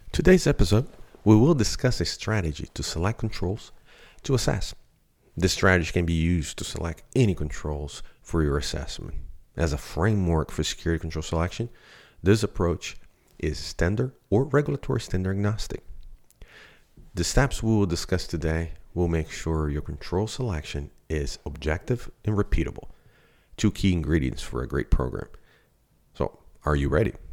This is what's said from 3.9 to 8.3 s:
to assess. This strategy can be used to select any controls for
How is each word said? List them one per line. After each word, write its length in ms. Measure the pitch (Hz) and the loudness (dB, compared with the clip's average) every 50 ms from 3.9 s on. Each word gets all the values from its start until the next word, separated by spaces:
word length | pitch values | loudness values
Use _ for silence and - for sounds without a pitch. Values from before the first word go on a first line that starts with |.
| - - - - - - - | -20 -20 -20 -20 -20 -10 -2
to 100 | - 135 | 0 0
assess. 400 | - - 143 - 98 - - - - - _ _ _ _ _ _ _ _ _ - | 2 2 0 0 0 -2 -6 -8 -12 -18 _ _ _ _ _ _ _ _ _ -2
This 160 | - 87 90 | 0 2 2
strategy 400 | - - - 95 92 90 82 - | 2 4 6 6 6 6 4 2
can 120 | - 87 87 | 0 0 2
be 100 | 85 85 | 2 2
used 440 | 80 80 85 87 85 73 - - - | 2 4 4 2 2 0 -4 -8 -10
to 60 | - | -10
select 400 | - - 80 80 85 82 - - - - | -8 -8 -6 -6 -8 -8 -10 -10 -2 2
any 220 | 131 127 104 90 | 2 4 4 2
controls 680 | - 78 73 - - - 76 76 73 73 71 - - - - - _ | 0 -4 -6 -6 -6 -6 -6 -4 -6 -6 -8 -10 -12 -14 -16 -18 _
for 200 | _ - | _ -2